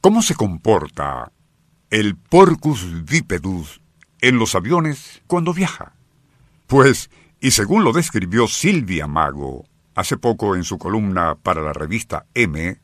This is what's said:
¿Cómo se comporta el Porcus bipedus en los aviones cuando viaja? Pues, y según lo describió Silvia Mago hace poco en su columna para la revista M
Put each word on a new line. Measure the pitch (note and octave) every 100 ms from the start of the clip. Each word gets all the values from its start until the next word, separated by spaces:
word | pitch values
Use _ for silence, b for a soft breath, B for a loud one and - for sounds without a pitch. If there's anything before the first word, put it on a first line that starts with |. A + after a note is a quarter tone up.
¿Cómo | F#3+ A3+
se | A3
comporta | - G#2+ E2 A2 G2+ D2 - C#2+ C2 A#1+ _ _ _ _ _ _
el | G#2+ G#2 F#3
Porcus | _ F#3 F#3+ E3 D3+ B2+ F#2 E2+
bipedus | D#2 D#3+ - F2+ F2 F#2 D2 - _ _ _ _
en | B2 B2+
los | A2 F#2+
aviones | F#2+ F3 D#3 C#3+ - - _
cuando | F3+ E3+
viaja? | F3 F#3 - - _ _ _ _ _ _ _ _
Pues, | C3+ C3+ B2 - b b _
y | C3
según | - G#2 G#3
lo | E3+
describió | C#3+ E3 G#3+ F2+ G#2+ A2+
Silvia | - F3+ F#3+ G#2 E2+ D2
Mago | D#2 D2 C#2+ C#2 B1+ - _ _ -
hace | F#2 A#2
poco | B2 A2 G#2 F2+
en |
su | F2 F2+
columna | F2 A2 G#2 F#2 E2 D2
para | - E2
la | D2+
revista | C#2+ D2+ A2 - D#2 _
M | - G#2+ D2+ E2+ -